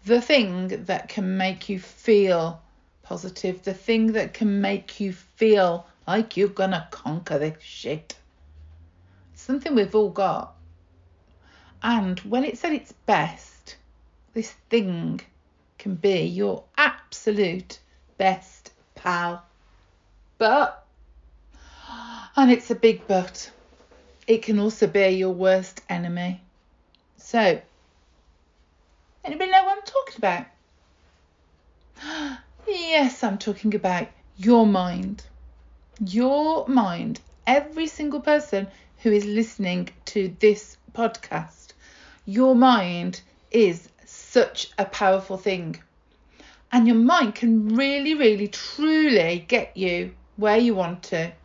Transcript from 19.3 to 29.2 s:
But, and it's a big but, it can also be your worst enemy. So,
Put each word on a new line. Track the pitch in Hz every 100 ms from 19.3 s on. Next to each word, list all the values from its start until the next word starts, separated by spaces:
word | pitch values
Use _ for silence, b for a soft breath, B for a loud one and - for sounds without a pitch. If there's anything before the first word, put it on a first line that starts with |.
| 175 _ _ _ _ _ _ _ _ _ _
But, | 220 269 - - _ _ _ - _ _ _ B B B B 233 233 226 B -
and | 262
it's | 240 -
a | 240
big | 226 - -
but, | 190 180 - - _ _ _ _ _ _ _ -
it | 226
can | 220 208
also | 208 220 196
be | 196 190
your | 185 185
worst | 180 190 190 185 - -
enemy. | 175 175 175 180 180 _ _ _ _ _ _ _ _
So, | - 233 202 165 - _ _ _ _ _ _ _ _ _ _ _ _ _ _ _